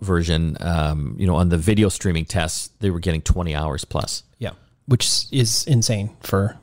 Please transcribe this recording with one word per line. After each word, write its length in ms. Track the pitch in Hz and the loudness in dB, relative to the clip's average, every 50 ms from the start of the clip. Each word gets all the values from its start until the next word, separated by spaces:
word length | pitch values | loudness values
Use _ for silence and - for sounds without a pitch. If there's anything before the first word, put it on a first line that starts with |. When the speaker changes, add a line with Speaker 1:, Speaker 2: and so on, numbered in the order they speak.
| - | -2
Speaker 1:
version, 540 | 95 92 85 85 85 85 80 82 82 76 - | 0 0 2 2 2 2 2 0 0 -2 -4
um, 560 | - 85 85 82 78 76 78 76 71 65 - - | -4 -2 0 0 0 0 0 -2 -4 -4 -4 -2
you 80 | - | 0
know, 100 | 92 87 | 2 4
on 140 | 76 90 87 | 4 4 4
the 80 | 85 85 | 2 2
video 320 | 78 98 110 101 107 98 | 2 2 4 4 4 2
streaming 360 | - - - 98 87 80 82 | 2 0 -2 0 0 0 -2
tests, 440 | - - 87 82 78 - - - - - - | -2 -2 -2 -2 -2 -4 -6 -8 -10 -8 -4
they 100 | - 98 | -2 -2
were 80 | 90 85 | -2 -2
getting 240 | 85 90 82 80 78 | -2 -2 -2 0 0
twenty 320 | - - 90 87 82 76 | 0 0 0 -2 -2 -2
hours 280 | 73 78 78 71 - - | -2 -2 -2 -4 -6 -6
plus. 380 | - - 78 - - - - - _ _ - | -6 -4 -4 -4 -4 -8 -10 -12 _ _ -10
Speaker 2:
Yeah, 120 | 120 90 - - _ _ _ _ _ | -10 -10 -10 -12 _ _ _ _ _
which 400 | - 131 - - - - - - - | 2 2 2 4 2 0 0 -2 -2
is 320 | - 135 123 110 113 - - | 0 0 2 2 0 -2 0
insane 520 | - 147 117 110 - 117 104 98 104 - - | 2 2 2 2 2 0 -2 -2 -4 -8 -12
for, 380 | - - - 98 98 104 - - | -6 -2 0 0 0 0 -2 -8